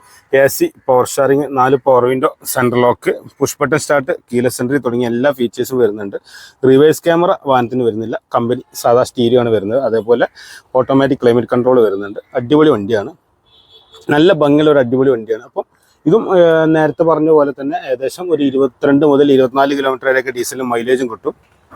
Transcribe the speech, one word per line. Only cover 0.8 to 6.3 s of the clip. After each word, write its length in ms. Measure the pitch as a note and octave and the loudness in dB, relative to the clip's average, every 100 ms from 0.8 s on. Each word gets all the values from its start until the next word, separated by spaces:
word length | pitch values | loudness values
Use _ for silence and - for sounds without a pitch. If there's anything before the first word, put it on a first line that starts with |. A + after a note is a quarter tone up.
| - | -2
പവർ 200 | B2+ A#2+ | 0 0
സ്റ്റിയറിംഗ്, 400 | - C3+ C#3 C#3 | -2 0 0 -2
നാല് 280 | C#3 B2+ C#3 C#3 | -2 0 0 2
പവർ 200 | B2+ B2 | 2 2
വിൻഡോ, 320 | C3 D3+ - | 0 -4 -6
സെൻട്രൽ 380 | - C3+ B2 B2 | -8 -2 -2 0
ലോക്ക്, 400 | A#2+ A#2 E3 - A#2 - | 0 0 -4 -6 -10 -6
പുഷ് 180 | C#3 - | -6 -4
ബട്ടൺ 160 | C#3+ D3+ | -2 -2
സ്റ്റാർട്ട്, 340 | - D3 C3 - - | 0 -2 -2 -8 -4
കീലെസ് 280 | A#2+ B2 - | -2 -2 -2
എൻട്രി 160 | B2 C#3 | -4 -4
തുടങ്ങിയ 300 | B2 A#2+ A#2+ | -2 -4 -2
എല്ലാ 240 | A#2+ C#3 | -2 -2
ഫീച്ചേഴ്സും 460 | C3 A#2+ - A#2+ C3 | -2 -4 -4 -6 0
വരുന്നുണ്ട്. 400 | A2+ G#2 G2+ D3+ _ | -2 -2 -10 -12 _